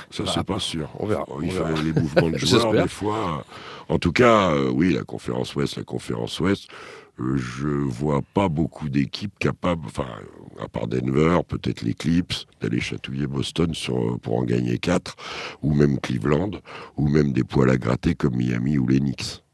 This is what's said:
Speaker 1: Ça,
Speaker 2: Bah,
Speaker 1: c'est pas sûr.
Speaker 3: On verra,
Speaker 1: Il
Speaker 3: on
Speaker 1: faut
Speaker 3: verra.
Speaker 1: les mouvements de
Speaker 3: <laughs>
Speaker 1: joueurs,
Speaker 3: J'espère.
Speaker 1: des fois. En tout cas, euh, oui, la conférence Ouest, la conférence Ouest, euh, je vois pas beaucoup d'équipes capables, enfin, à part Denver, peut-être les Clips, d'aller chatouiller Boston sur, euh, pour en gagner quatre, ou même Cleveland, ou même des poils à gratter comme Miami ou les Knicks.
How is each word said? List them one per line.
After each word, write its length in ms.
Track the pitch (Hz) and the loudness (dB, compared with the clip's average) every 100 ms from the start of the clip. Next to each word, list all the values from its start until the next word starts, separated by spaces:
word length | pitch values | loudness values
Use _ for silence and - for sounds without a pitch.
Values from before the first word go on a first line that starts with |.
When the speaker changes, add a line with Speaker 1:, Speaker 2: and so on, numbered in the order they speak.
| - | -10
Speaker 1:
Ça, 120 | - | -6
Speaker 2:
Bah, 60 | 95 | -2
Speaker 1:
c'est 80 | 104 | -2
pas 140 | 98 95 | -2 -4
sûr. 300 | - 82 76 - | -2 -4 -6 -6
Speaker 3:
On 60 | 101 | -2
verra, 200 | 92 76 | -2 -2
Speaker 1:
Il 200 | 65 85 | -4 -4
Speaker 3:
on 20 | |
Speaker 1:
faut 140 | 92 | -2
Speaker 3:
verra. 180 | 82 80 | 0 0
Speaker 1:
les 100 | 78 | 0
mouvements 380 | 78 73 - 82 | 0 2 4 4
de 80 | - | 2
Speaker 3:
<laughs> 0 | |
Speaker 1:
joueurs, 240 | - 120 | 4 4
Speaker 3:
J'espère. 200 | 117 107 | 4 4
Speaker 1:
des 40 | - | 2
fois. 560 | - 104 107 98 76 - - - - - | -2 -2 -2 -2 -4 -8 -16 -16 -16 -4
En 80 | 80 | 0
tout 140 | 90 | 2
cas, 380 | 73 120 110 92 | 4 6 6 6
euh, 200 | 73 65 | 4 2
oui, 240 | 64 90 | 2 2
la 80 | 67 | 2
conférence 500 | 50 55 - 60 64 | -2 -8 -6 -4 -4
Ouest, 220 | 71 69 - | -2 -2 -4
la 80 | |
conférence 560 | 52 60 - 58 58 - | -8 -8 -6 -6 -6 -2
Ouest, 280 | 90 101 - - - - - - | 0 0 -2 -18 -18 -18 -20 -8
euh, 160 | 62 67 | -2 -2
je 320 | 62 62 73 | -2 -4 -2
vois 540 | 71 71 60 73 71 - | 0 -2 -2 0 0 0
pas 160 | - 98 | 0 2
beaucoup 400 | 76 76 - 76 | 2 -2 -2 -2
d'équipes 500 | 67 69 - 104 - | 0 0 -2 -10 -4
capables, 440 | 71 - 92 85 | -4 -2 -2 -2
enfin, 220 | 64 - 65 53 50 50 - 50 | -4 -8 -8 -10 -14 -18 -18 -12
à 80 | 52 | -8
part 200 | 57 57 | -6 -2
Denver, 540 | 62 64 65 80 85 - | -2 0 4 4 4 0
peut-être 360 | - - - | -4 -4 -2
les 100 | 58 | -4
Clips, 400 | - 73 85 87 - - _ | -2 2 2 2 -6 -10 _
d'aller 180 | 57 58 | -2 -2
chatouiller 460 | - 53 - 67 69 | -2 -6 -8 -4 -4
Boston 480 | 67 64 - 85 | -2 -4 0 0
sur, 240 | 73 - 62 | -2 -2 0
euh, 180 | 57 60 | 0 -2
pour 160 | 57 58 | -2 0
en 40 | |
gagner 360 | 62 58 60 60 | 2 0 0 -2
quatre, 380 | - 90 - - - - - - | 0 0 -2 -10 -12 -10 -10 -4
ou 140 | 71 | 0
même 260 | 73 73 67 | 4 4 4
Cleveland, 520 | - 62 69 73 98 90 - - - - | -2 -2 2 2 0 -6 -12 -16 -10 -2
ou 120 | 73 | 2
même 240 | 73 73 | 4 4
des 100 | 64 | 2
poils 240 | 60 71 65 | 0 4 4
à 80 | 64 | 4
gratter 380 | 58 64 - | 2 0 0
comme 220 | 82 73 62 | 0 0 0
Miami 420 | 62 60 64 73 | 0 0 0 2
ou 80 | 62 | 4
les 140 | 67 | 4
Knicks. 420 | 69 64 - - _ | 2 -2 -8 -10 _